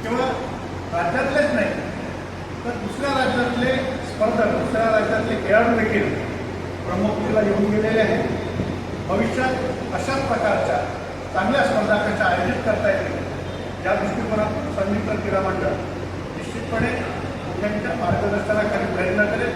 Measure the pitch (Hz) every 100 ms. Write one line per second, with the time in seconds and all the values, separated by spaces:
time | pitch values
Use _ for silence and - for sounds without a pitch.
0 | 220 247 262 269 - - - - - -
1 | - 254 - 294 294 240 196 - - -
2 | - - - - - - 240 233 208 -
3 | 277 269 247 214 247 240 254 262 - -
4 | - - 220 226 208 175 - - 226 214
5 | - - - - - 214 233 233 214 202
6 | 196 - - - - - - - - 185
7 | 208 - 214 214 208 202 208 214 214 220
8 | 214 226 - - - - - - - -
9 | - 196 226 254 254 254 247 - - -
10 | - 269 - 226 127 117 - 104 - -
11 | - - - - 208 277 285 220 208 208
12 | 202 208 196 - - - 226 202 208 190
13 | 175 - - - - - - - 370 -
14 | 208 202 226 214 208 214 - - 196 208
15 | 214 214 202 196 190 185 190 180 - -
16 | - - - - - - - 226 233 247
17 | 247 - - - - - 208 208 196 -
18 | - - 202 202 202 214 208 202 202 180
19 | 185 202 208 208 240